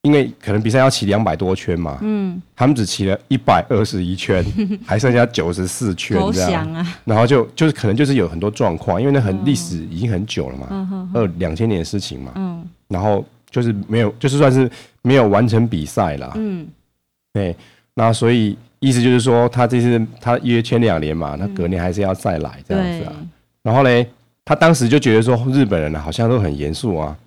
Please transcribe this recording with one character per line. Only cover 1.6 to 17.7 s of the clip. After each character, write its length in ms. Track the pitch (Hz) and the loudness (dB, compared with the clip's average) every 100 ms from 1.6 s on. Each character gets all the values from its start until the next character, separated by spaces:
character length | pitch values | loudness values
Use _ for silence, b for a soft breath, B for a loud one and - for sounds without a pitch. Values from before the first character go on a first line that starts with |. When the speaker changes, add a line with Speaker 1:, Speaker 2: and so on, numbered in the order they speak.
| - 87 | -2 -4
Speaker 1:
嘛。 200 | 82 67 | -4 -6
Speaker 2:
嗯。 400 | 214 214 190 175 - - | -4 -4 -4 -8 -14 0
Speaker 1:
他 100 | 127 | 2
们 80 | |
只 120 | 131 98 | 2 -2
骑 180 | - | -2
了 140 | 98 98 _ | -2 -2 _
一 80 | 131 | -2
百 280 | - - - | 2 2 2
二 160 | 113 | 0
十 180 | 107 98 | 0 -2
一 140 | 90 95 | -4 -6
圈， 280 | - 95 90 180 | -2 0 0 -2
Speaker 2:
<laughs> 240 | 202 202 - | -4 -4 -2
Speaker 1:
还 120 | 104 | 0
剩 140 | 127 | 2
下 140 | 120 120 | 4 2
九 260 | - 82 | 0 -2
十 140 | 87 92 | -2 -6
四 280 | - 113 | -4 -4
圈 220 | 87 - 107 - | -4 -2 0 0
这 80 | 92 90 | 0 0
样。 140 | 165 | -2
Speaker 2:
投 80 | 160 | -4
降 20 | |
啊。 220 | 165 175 - | -6 -8 -6
Speaker 1:
然 140 | - 110 | 0 2
后 80 | 120 | 4
就， 180 | 139 110 | 4 2
就 120 | - 160 | 0 -2
是 60 | |
可 140 | - 110 | 0 -2
能 80 | |
就 120 | 110 143 | 0 2
是 80 | |
有 120 | 135 85 | 2 0
很 120 | 82 | -2
多 120 | 101 | -4
状 260 | 104 110 82 | 0 -2 0
况， 240 | - 90 | -2 0
因 60 | 135 | 2
为 60 | |
那 80 | 139 | 2
很， 160 | 104 95 | 0 0
Speaker 2:
嗯。 60 | |
Speaker 1:
历 100 | 120 | 0
史 220 | 123 85 85 82 | -2 -4 -8 -8
已 80 | 82 | -6
经 120 | 117 | -2
很 140 | 92 | -2
久 240 | 110 - 65 | -4 -6 -8
了 80 | 65 | -10
嘛， 100 | 65 | -10
Speaker 2:
嗯 180 | 196 190 | -8 -6
哼 200 | 196 185 | -8 -6
哼。 80 | 143 | -4
Speaker 1:
二， 60 | 101 85 | -2 -2
两 180 | 87 | -6
千 140 | 85 113 | -2 -2
年 100 | 95 | -2
的 60 | |
事 160 | 82 101 | -4 -6
情 200 | - 65 | -8 -12
嘛。 120 | 65 - | -12 -10
Speaker 2:
嗯。 300 | 190 170 170 _ _ | -10 -10 -16 _ _
Speaker 1:
然 140 | 90 | -2
后 220 | 107 104 - _ _ | 0 0 -4 _ _
就 100 | 127 | -4
是 140 | 117 101 98 | -2 -4 -2
没 120 | 110 | 0
有， 160 | 107 - | 0 -2
就 100 | 139 | -2
是 100 | 143 | 2
算 120 | 143 | 4
是 200 | 127 127 B B B | 4 2 B B B
没 120 | 123 | 2
有 120 | 135 110 | 4 4
完 180 | 101 117 | 4 4
成 220 | 113 117 | 2 2
比 160 | 95 | -2
赛 320 | 73 - 90 71 | -4 -2 -2 -4
啦。 160 | - 220 | -8 -8
Speaker 2:
嗯。 300 | 214 185 151 _ _ _ _ _ _ | -6 -8 -12 _ _ _ _ _ _
Speaker 1:
对， 220 | 101 92 85 b | -4 -4 -6 b